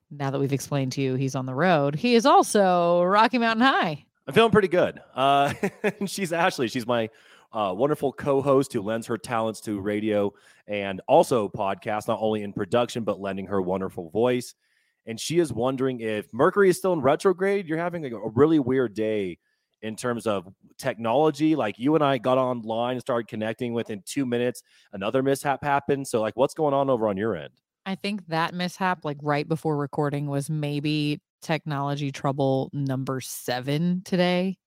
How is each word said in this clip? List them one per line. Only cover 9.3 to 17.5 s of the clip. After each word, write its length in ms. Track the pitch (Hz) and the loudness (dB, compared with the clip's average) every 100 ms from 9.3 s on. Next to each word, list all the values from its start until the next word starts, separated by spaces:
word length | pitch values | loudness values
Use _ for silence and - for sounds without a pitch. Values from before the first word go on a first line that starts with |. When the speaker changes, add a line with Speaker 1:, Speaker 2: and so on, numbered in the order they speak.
| 117 113 107 | -2 -2 -4
Speaker 2:
to 180 | - 104 | -6 -6
radio 540 | 98 104 107 104 101 - _ _ - | -2 -2 0 0 -2 -4 _ _ -8
and 340 | 104 98 92 - | -6 -6 -6 4
also 400 | 143 175 127 101 | 4 4 2 -2
podcast, 600 | - 98 98 - 107 107 | -2 -4 -4 -4 -6 -4
not 100 | 107 | -2
only 220 | 107 107 | 0 -2
in 100 | 101 | -4
production, 520 | 98 98 120 120 120 | -6 -2 0 0 -4
but 140 | 107 95 | -4 -4
lending 280 | 98 95 95 | -4 -6 -4
her 160 | 98 | -2
wonderful 480 | 90 95 95 92 82 | 0 -2 -4 -8 -6
voice. 440 | 104 120 127 120 - _ _ _ _ - | 0 0 0 -4 -16 _ _ _ _ -12
And 120 | 113 | -10
she 200 | - 160 | -2 0
is 120 | 160 | 0
wondering 500 | 110 123 135 131 127 | 0 -2 0 -2 -2
if 300 | 113 107 98 | -4 -4 -4
Mercury 340 | 113 160 190 196 | 0 2 4 4
is 80 | 170 | 2
still 160 | - | 0
in 80 | 170 | 0
retrograde. 680 | 127 160 196 180 196 | 2 2 2 0 0